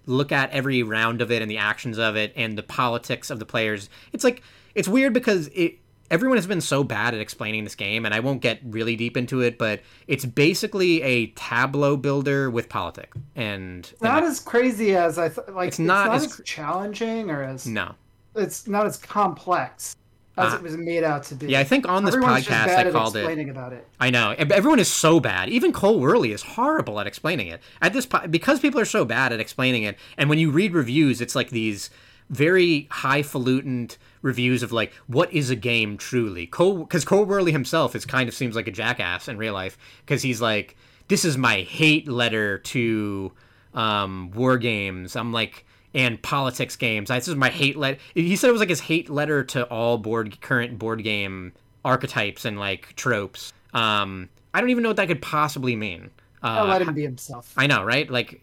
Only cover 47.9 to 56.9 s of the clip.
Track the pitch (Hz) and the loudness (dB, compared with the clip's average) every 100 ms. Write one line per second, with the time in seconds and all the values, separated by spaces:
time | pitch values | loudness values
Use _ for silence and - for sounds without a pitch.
47.9 | 135 - - 170 190 262 233 175 160 - | -4 -4 -2 0 4 4 4 2 0 0
48.9 | 160 160 147 147 147 135 135 120 113 117 | -2 -2 -2 0 0 0 -2 -4 0 2
49.9 | 120 107 113 107 101 - 127 120 120 113 | 0 0 -2 -4 -8 -2 0 0 -4 -6
50.9 | 113 107 104 98 95 90 - _ _ - | -4 -2 -2 -4 -8 -12 -16 _ _ 0
51.9 | 127 135 - 104 101 120 104 101 95 - | 0 0 -2 -4 -4 -8 -4 -4 -6 -8
52.9 | - 135 110 98 - - - _ 123 113 | -6 -2 0 -2 -10 -18 -20 _ 0 2
53.9 | 104 98 95 92 _ _ 170 240 247 233 | 2 0 -6 -12 _ _ -2 0 2 0
54.9 | 214 190 170 - 151 151 147 127 117 107 | 0 0 -2 -4 -2 -2 -2 -4 -2 -6
55.9 | 85 92 - _ _ 117 110 202 190 175 | -10 -16 -20 _ _ -4 0 2 2 0